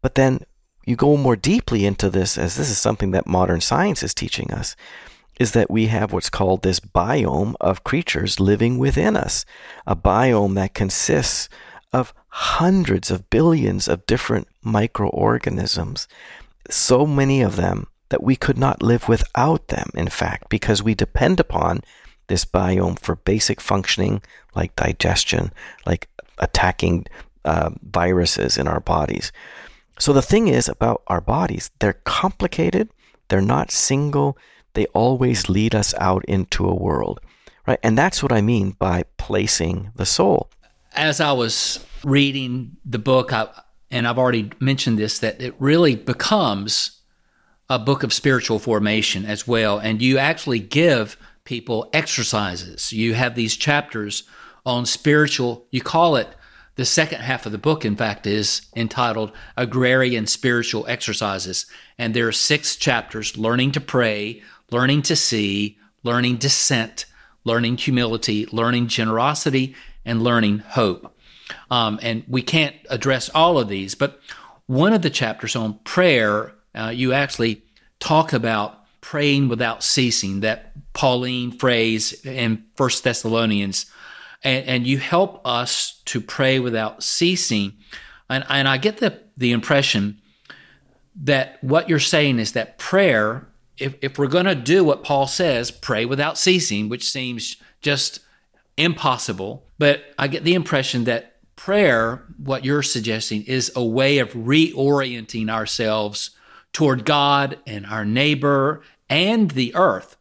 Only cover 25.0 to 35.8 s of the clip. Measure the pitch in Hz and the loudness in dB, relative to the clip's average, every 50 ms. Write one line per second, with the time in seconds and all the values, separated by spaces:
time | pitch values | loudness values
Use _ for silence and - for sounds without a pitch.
25 | - 87 87 - - - 85 - 85 95 - - - - - - - - 87 85 | 0 0 0 0 0 0 0 -2 -2 -2 -6 -12 -20 -20 -20 -12 -2 -2 -2 -2
26 | - - _ - - _ _ - - - _ - - 92 92 - - 87 87 87 | -2 -12 _ -20 -20 _ _ -6 -6 -2 _ 0 0 0 0 0 0 0 0 0
27 | - - - - - - _ _ _ 78 78 82 80 80 78 - - - - 85 | -4 -8 -16 -20 -20 -20 _ _ _ -2 0 0 0 -2 -4 -8 -16 -6 -2 0
28 | 85 90 92 90 87 85 - - - 65 - - 67 73 78 - - - 85 80 | 0 2 2 2 2 0 0 -2 0 -2 0 0 -2 -2 -2 -4 -2 -2 0 0
29 | 76 - - 50 - - - - - - - - - - - _ _ _ _ - | 0 -2 -4 -6 -8 -10 -14 -16 -20 -20 -20 -20 -20 -20 -20 _ _ _ _ -4
30 | - 147 143 135 131 - - 214 233 196 131 123 120 - - _ - 117 113 - | 0 4 4 4 4 4 2 4 4 4 4 2 2 0 -2 _ 0 0 0 0
31 | _ - - 85 - - 113 147 180 - - - - - _ _ - 104 98 - | _ -2 -4 -2 0 0 0 0 0 -2 -2 -6 -8 -10 _ _ 0 0 0 -2
32 | _ - - - - 190 - - 190 175 - - 165 170 175 190 220 220 _ _ | _ -4 -2 -2 -2 -2 -2 -2 -4 -4 -2 0 0 0 2 0 -2 -2 _ _
33 | _ _ _ _ _ _ 98 98 98 104 123 139 - - - - - - 139 139 | _ _ _ _ _ _ 0 2 2 2 2 0 0 -2 -2 -2 0 0 0 0
34 | 147 147 143 143 139 143 139 _ _ _ _ _ _ _ _ 110 104 - _ - | 0 0 0 2 0 0 0 _ _ _ _ _ _ _ _ -2 -2 0 _ 2
35 | 110 123 131 123 127 127 123 - - - 92 98 107 113 - 107 | 2 2 2 2 2 2 2 0 0 0 0 2 2 2 2 2